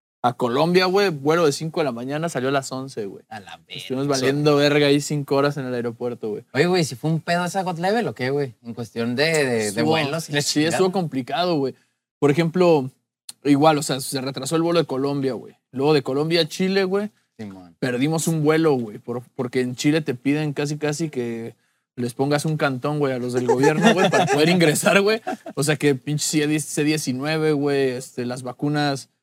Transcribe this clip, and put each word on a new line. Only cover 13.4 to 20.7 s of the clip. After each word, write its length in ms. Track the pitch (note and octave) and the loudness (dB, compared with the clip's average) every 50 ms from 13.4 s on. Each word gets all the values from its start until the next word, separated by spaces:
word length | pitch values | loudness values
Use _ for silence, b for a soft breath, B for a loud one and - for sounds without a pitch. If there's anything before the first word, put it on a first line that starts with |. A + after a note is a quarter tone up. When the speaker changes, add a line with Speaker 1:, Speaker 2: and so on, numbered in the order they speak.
| - | 2
Speaker 1:
igual, 340 | C#3+ C#3+ C3+ D3+ D#3+ D3+ C#3+ | 4 4 6 6 6 4 4
o 40 | |
sea, 180 | C#3 - C3+ C3 | 0 -2 -4 -4
se 200 | C3+ - C#3 C3+ | -4 -6 -6 -6
retrasó 360 | B2+ C3+ C3+ C3+ C3 C3+ E3 | -6 -6 -8 -8 -4 -2 0
el 60 | D#3+ | 0
vuelo 180 | E3 E3+ F3 E3+ | 2 2 2 2
de 60 | D#3 | 2
Colombia, 460 | - C3+ C3 C3+ C#3+ C#3+ C#3+ C3+ C3 | 0 0 -2 -2 0 0 0 -2 -2
güey. 240 | A#2+ G2+ G#2+ - - _ _ _ | -4 -4 -10 -14 -20 _ _ _
Luego 200 | - B2+ C#3 D3+ D#3 | -4 0 2 4 4
de 80 | C#3 | 2
Colombia 400 | B2 C3 C3 C#3+ D3+ D#3+ E3+ E3+ | 2 0 -2 -2 0 0 0 0
a 60 | E3 D3+ | 0 0
Chile, 360 | - - F#3 F#3 F#3+ G3 F#3+ | -2 -2 -2 0 2 0 0
güey, 260 | F#3 - - G#3+ G#3+ _ _ _ _ _ - | 0 0 -2 -4 -4 _ _ _ _ _ -14
Speaker 2:
Simón. 380 | G#2+ G2+ F#2+ F#2 F2+ F2 E2+ - | -14 -14 -14 -16 -20 -18 -10 -6
Speaker 1:
perdimos 480 | C3+ B2+ B2 A#2+ C3+ D3+ D#3+ D#3+ D3+ | -4 -2 0 0 0 0 0 0 0
un 160 | E3+ E3 D#3+ | 0 0 2
vuelo, 300 | D3 D3+ D#3 D#3+ E3 D#3 C#3 | 2 4 4 4 4 2 2
güey, 240 | B2 A#2 G#2+ G#2 A#2+ | 0 -2 -6 -10 -12
por-, 240 | - B2 A#2 B2 A#2+ _ _ | -10 -8 -8 -8 -10 _ _
porque 240 | - B2 A#2+ - C3 | -8 -6 -2 -2 -2
en 160 | B2 B2 B2 | -2 -2 -2
Chile 240 | - - D3 D3+ E3 | -2 0 2 2 2
te 140 | D3+ - - | 0 -2 -6
piden 380 | - - C3+ C#3+ D3+ D#3 D3+ C#3 | -4 -2 -2 0 0 -2 -4 -4
casi, 220 | - D3 C#3+ | -4 -4 -4